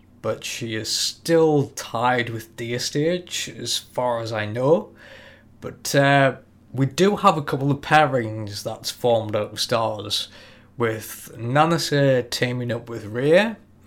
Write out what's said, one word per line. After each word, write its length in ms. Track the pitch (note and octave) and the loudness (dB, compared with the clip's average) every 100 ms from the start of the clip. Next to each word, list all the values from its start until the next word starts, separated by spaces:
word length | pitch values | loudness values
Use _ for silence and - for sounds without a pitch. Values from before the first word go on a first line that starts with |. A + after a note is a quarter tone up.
| _ _ | _ _
but 220 | A2 - | -6 -4
she 320 | - - A2+ A2 | -8 -8 -6 -6
is 120 | - | -4
still 840 | - - - - E3 D#3+ D3 - | -2 -4 -4 2 4 6 4 0
tied 560 | - - A#2 B2 B2 A2+ | -6 -8 0 2 2 -2
with 240 | A2+ - | -6 -12
Dia 240 | - A#2 A#2+ | -12 -6 -4
Stage, 760 | - D3 D#3 F3+ F3+ - - A#2+ | -4 -2 0 -2 -6 -8 -8 -8
as 180 | A#2+ - | -6 -6
far 440 | - - B2 A#2 | -6 -4 -2 -2
as 120 | A2+ | -4
I 140 | A2+ G#2 | -4 -4
know. 460 | A#2 C3 F3+ - - - - - - - - | -2 2 2 0 -16 -20 -20 -20 -20 -20 -14
But, 320 | B2 - - C#3+ | -14 -10 -2 2
uh, 400 | C#3 C#3 C3+ B2 - _ _ | 4 6 4 0 -14 _ _
we 140 | B2+ C3+ | -2 -2
do 300 | - F#3+ G3+ | 2 2 4
have 200 | G3 D#3+ | 2 2
a 60 | |
couple 300 | C#3+ C#3 C#3 | -2 -2 0
of 80 | C#3 | -2
pairings 840 | - D#3 D3 C3 A2+ A2 G#2 G#2 | 4 4 6 2 -2 -6 -8 -8
that's 300 | A2+ A2 - | -10 -8 -10
formed 420 | - B2 A#2 G#2+ | -2 2 2 0
out 180 | G#2 G#2 | -4 -4
of 80 | G2+ | -6
Stars, 680 | - A2+ A2 G#2+ G#2 - - - - - - - | -2 0 -2 -4 -4 -6 -6 -14 -20 -20 -20 -4
with 520 | A2+ G#2+ - - - A2 | -2 -2 -8 -16 -16 -10
Nanase 920 | A#2 C#3 D#3+ E3 - C#3+ C#3 B2+ A#2+ | 0 2 4 2 2 2 4 4 0
teaming 400 | - B2+ B2 A#2+ | -2 -2 -2 -4
up 180 | A#2 - | -6 -6
with 180 | A#2 G#2 | -10 -8
Rie, 500 | A#2 C#3+ F3 A3+ G#3+ _ _ | -2 4 4 4 -2 _ _